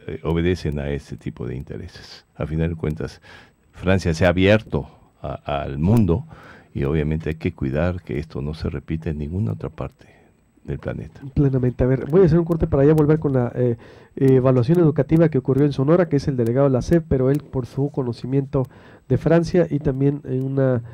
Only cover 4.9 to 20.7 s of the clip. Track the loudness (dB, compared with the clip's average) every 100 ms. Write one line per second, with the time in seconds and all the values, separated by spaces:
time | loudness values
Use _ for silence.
4.9 | -16 _ _ -12 -10 -6 -6 -6 -2 2
5.9 | 4 2 0 -4 -16 -20 -20 -14 -6 -2
6.9 | 0 0 -2 -4 -6 -6 -4 -4 -2 -2
7.9 | -4 -6 -8 -8 -8 -8 -6 -8 -8 -8
8.9 | -8 -6 -6 -6 -6 -6 -6 -10 -10 -12
9.9 | _ -20 _ _ _ _ _ -12 -10 -8
10.9 | -10 -12 -16 -8 -2 0 0 -2 0 0
11.9 | 0 0 4 4 4 2 -2 0 2 4
12.9 | 4 4 2 2 0 -2 0 -2 -2 -8
13.9 | -20 -14 0 4 6 4 4 4 4 4
14.9 | 2 2 4 4 2 0 2 2 2 2
15.9 | 2 2 0 -2 -2 0 2 2 2 2
16.9 | 0 2 0 2 0 -2 -8 -6 -4 -4
17.9 | -4 -6 -6 -2 -2 -2 -2 -4 -8 -20
18.9 | -12 -2 0 2 2 2 0 2 0 -2
19.9 | 0 0 0 -4 -4 -2 0 0